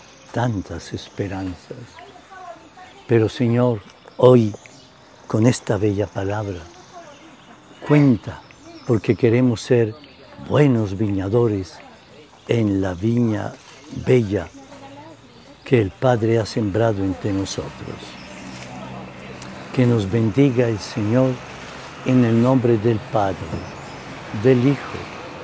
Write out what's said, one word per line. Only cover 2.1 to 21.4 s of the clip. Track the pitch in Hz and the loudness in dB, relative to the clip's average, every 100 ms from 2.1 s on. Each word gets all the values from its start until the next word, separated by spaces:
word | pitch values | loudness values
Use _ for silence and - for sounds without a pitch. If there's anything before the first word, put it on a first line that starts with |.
| - - 381 - - - - - - - | -20 -20 -20 -18 -18 -20 -20 -20 -14 0
Pero, | 117 104 | 2 2
Señor, | - 123 120 123 110 - - - - | 0 0 2 2 0 -6 -20 -16 4
hoy, | 127 127 110 101 - - - - - - - | 8 8 6 -2 -14 -20 -20 -20 -20 -20 -6
con | 110 117 | 2 2
esta | 117 - 107 | 2 0 0
bella | 107 101 98 | 0 0 -4
palabra, | - 98 104 101 90 82 - - - - - - - - - - - - | -4 -6 -4 -6 -10 -14 -20 -20 -20 -20 -20 -20 -20 -20 -20 -20 -10 2
cuenta, | 147 143 110 - - - - - - - | 6 6 4 0 -14 -16 -20 -20 -10 -2
porque | 113 - 104 | 0 2 2
queremos | 120 117 127 117 | 4 4 2 0
ser | - 123 110 107 - - - - - | 2 2 2 -4 -16 -20 -20 -16 -2
buenos | 117 147 117 104 95 | 4 4 4 0 -2
viñadores | 107 98 95 120 120 101 92 - - - - - - - - | -2 -2 0 2 2 0 -4 -12 -20 -20 -20 -20 -20 -10 -2
en | 120 107 98 | 0 2 0
la | 98 | -2
viña | 87 110 120 117 104 104 - - - - - - | -2 0 0 0 -2 -6 -10 -20 -20 -16 -6 2
bella | 127 107 98 82 - - - - - - - - - - - | 2 2 -2 -4 -12 -20 -20 -20 -20 -20 -20 -20 -20 -20 -20
que | - 123 | 0 2
el | 98 | 2
Padre | - 131 123 110 113 | 0 0 2 2 0
ha | 104 | 0
sembrado | - 107 95 113 101 | -2 -2 0 0 0
entre | 95 90 107 | -2 -4 -4
nosotros. | 98 95 - 80 - - - - - - - - - - - - - - - - - - - - | -4 -4 -6 -10 -12 -14 -14 -14 -18 -18 -16 -16 -16 -14 -14 -14 -14 -16 -16 -16 -16 -16 -16 -4
Que | - 123 | 2 4
nos | 117 98 | 2 2
bendiga | 113 113 101 143 120 117 | 0 2 4 4 4 0
el | 107 | -2
Señor | - - 104 120 131 123 | -6 -4 0 2 2 0